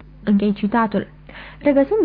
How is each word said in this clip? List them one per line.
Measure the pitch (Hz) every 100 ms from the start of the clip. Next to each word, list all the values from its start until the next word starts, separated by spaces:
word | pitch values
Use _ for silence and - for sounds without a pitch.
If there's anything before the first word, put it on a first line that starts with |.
| - -
Închei | - 202 208
citatul. | 202 202 240 220 196 - - - - - -
Regăsim | 285 277 277 427